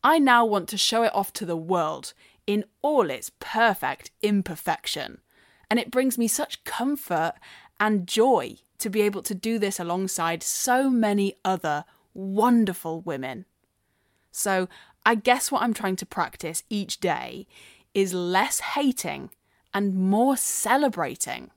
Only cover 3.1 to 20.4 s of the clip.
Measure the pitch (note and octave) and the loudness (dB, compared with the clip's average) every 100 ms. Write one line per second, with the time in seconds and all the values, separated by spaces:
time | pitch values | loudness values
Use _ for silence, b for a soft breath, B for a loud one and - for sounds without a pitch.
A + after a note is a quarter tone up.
3.1 | B2+ - _ - A3 A3+ F#3+ C3 C#3 - | -2 -10 _ -6 2 2 2 -4 -6 -14
4.1 | _ G#3+ G3+ F3+ D#3 - D#3+ - - C3 | _ 2 2 0 -6 -4 -4 -4 -6 -8
5.1 | - _ b b b b A#3 A#3+ B3+ C4 | -12 _ b b b b -2 0 0 0
6.1 | A#3+ A#3 - - - - - B3+ C#4+ - | 0 0 -2 -4 -8 -10 -4 -2 -4 -4
7.1 | E3+ E3 - B B B _ G#3+ G#3 F3+ | -2 -2 -6 B B B _ 0 2 0
8.1 | G#3+ B3 A3 B2+ - _ _ A3 G#3 G#3 | 2 4 4 0 -12 _ _ -2 2 2
9.1 | G3+ - F#3+ A3 A3+ G3 G3 E3+ F3+ F#3+ | 0 -8 -4 -2 0 0 -2 -4 -2 -2
10.1 | - E3 E3+ - - - B3+ C4+ B3 G#3+ | -2 -2 -2 -4 -4 2 2 4 4 4
11.1 | G3+ G3 - F#3 F#3 D#3 D3 - b b | 2 0 -2 -2 -2 -2 -4 -6 b b
12.1 | - F#3+ G3 A#3+ A#3 G3+ F3+ E3 D#3+ F3 | -10 -4 2 4 6 4 0 -6 -6 -6
13.1 | C#3 C3 D#3 F#3 _ _ _ _ _ _ | -6 -6 -10 -16 _ _ _ _ _ _
14.1 | _ _ - G3+ F#3+ F3+ B B B G#3+ | _ _ -6 0 0 -2 B B B 2
15.1 | A#3 B3 B3+ - C4 A#3+ G#3+ F#3+ F#3 - | 2 2 2 2 -2 0 -2 -2 -4 -6
16.1 | - E3+ - D#3+ E3 _ G#3 G3 - F#3+ | -6 -6 -6 -8 -8 _ -6 -4 -4 -2
17.1 | C#3+ B2 - - B B B B G3 G3 | -4 -6 -14 -16 B B B B -2 0
18.1 | F3+ F3 F#3 F3 - - D4 C#4+ B3 D#3+ | 0 0 2 2 -2 -4 0 0 0 -6
19.1 | C#3 - - _ _ _ G3+ G3+ F#3+ F#3+ | -8 -12 -20 _ _ _ -2 0 2 2
20.1 | G#3 C4 C4 | 4 4 2